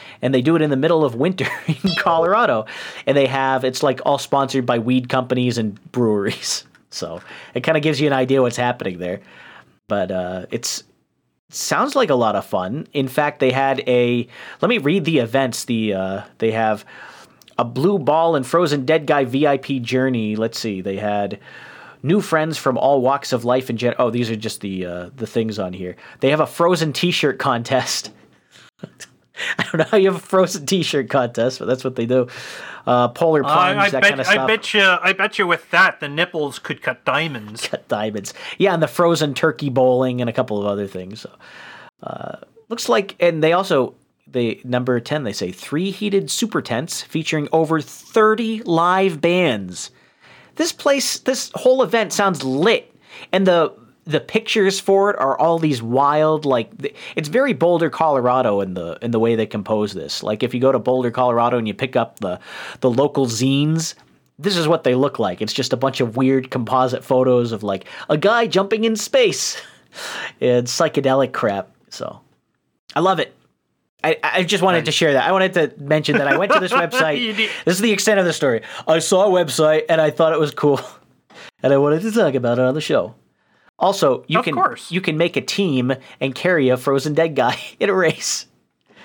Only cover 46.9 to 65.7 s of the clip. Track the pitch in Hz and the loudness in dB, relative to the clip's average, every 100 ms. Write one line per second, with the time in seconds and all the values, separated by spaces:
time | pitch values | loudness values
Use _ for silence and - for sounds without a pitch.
46.9 | - - 160 156 156 143 160 156 160 - | -10 -6 -6 -2 -2 0 0 2 0 -4
47.9 | - - 220 214 214 220 220 202 165 175 | -14 -2 2 4 2 -2 -4 0 2 4
48.9 | 185 190 156 170 180 165 107 92 87 - | 2 2 2 0 2 2 0 -6 -12 -14
49.9 | _ _ _ - - - - 330 - 285 | _ _ _ -20 -20 -10 -4 -4 0 2
50.9 | 277 - - - 262 - - 254 262 240 | 2 0 -4 -4 -4 -4 0 4 4 4
51.9 | 226 185 - 196 151 131 135 196 208 - | 0 0 0 0 0 -2 0 2 2 -2
52.9 | _ _ - - 190 190 175 147 - - | _ _ -20 -2 2 4 4 2 -2 -20
53.9 | _ - 147 - 226 226 226 196 190 - | _ -4 -4 0 -4 0 2 2 0 2
54.9 | 196 202 196 135 - 160 165 156 123 113 | 2 2 0 0 2 2 2 0 0 0
55.9 | 127 143 151 156 156 147 127 110 - 135 | 2 4 4 2 2 0 0 -2 -8 -10
56.9 | - - - 147 220 277 135 170 170 160 | -10 -10 -8 -2 0 0 2 2 2 0
57.9 | - 160 139 123 127 123 101 95 90 85 | 0 2 2 2 2 2 0 -2 -6 -8
58.9 | 80 120 113 113 113 107 107 95 107 104 | -8 -2 0 2 2 -2 -4 -2 -2 -2
59.9 | 92 71 - 104 107 120 123 131 127 127 | -6 -10 -6 -4 -2 -2 2 2 2 0
60.9 | 127 120 127 123 117 120 123 110 98 127 | 0 0 0 2 2 2 0 -2 -4 -2
61.9 | 123 - - 98 90 - - - - 127 | -2 -2 -4 -6 -6 -12 -16 -16 -2 0
62.9 | 120 143 143 127 110 131 139 151 160 160 | 2 2 2 -2 0 0 2 2 0 -4
63.9 | - _ _ _ - 175 180 151 165 127 | -10 _ _ _ -6 -2 0 2 2 2
64.9 | 127 139 127 101 90 110 - 123 | 2 2 0 -4 -4 -6 -4 -2